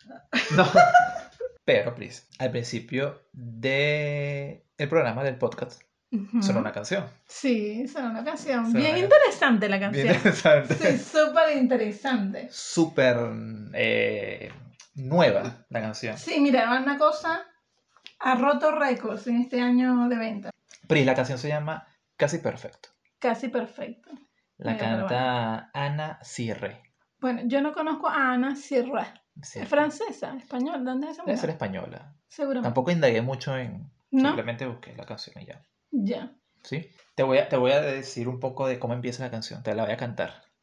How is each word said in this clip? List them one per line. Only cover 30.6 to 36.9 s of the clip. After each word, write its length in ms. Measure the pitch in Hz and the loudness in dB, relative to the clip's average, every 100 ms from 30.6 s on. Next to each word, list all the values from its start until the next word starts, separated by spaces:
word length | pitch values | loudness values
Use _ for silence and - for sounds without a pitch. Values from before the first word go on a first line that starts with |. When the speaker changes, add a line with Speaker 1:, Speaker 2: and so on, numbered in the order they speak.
| 285 311 | -4 -4
Speaker 2:
¿Dónde 300 | 254 262 302 | -4 -4 -6
es 60 | |
esa 100 | 330 | -8
Speaker 1:
Debe 80 | - | -4
Speaker 2:
mujer? 80 | 220 | -2
Speaker 1:
ser 80 | 156 | -4
española. 680 | - 104 92 85 - - - _ | -4 -6 -6 -10 -14 -20 -20 _
Speaker 2:
Seguramente. 400 | - 277 254 127 | -8 -4 -2 0
Speaker 1:
Tampoco 240 | 123 151 | 0 0
indagué 300 | 170 135 113 | 2 4 2
mucho 340 | 123 131 143 131 | 0 -4 -4 -6
en, 320 | 117 98 - _ - | -6 -12 -16 _ -2
Speaker 2:
¿No? 100 | 269 277 | 2 2
Speaker 1:
simplemente 400 | 185 113 117 131 | 0 -4 -6 -8
busqué 260 | 113 - 117 | -10 -16 -18
la 100 | 104 | -14
canción 360 | 110 - - | -14 -14 -18
y 60 | - | -18
ya. 180 | - _ _ - | -20 _ _ -6
Speaker 2:
Ya. 400 | 269 202 - 254 _ _ _ | -4 -2 -4 -10 _ _ _
Speaker 1:
¿Sí? 240 | - 147 - | -10 -8 -8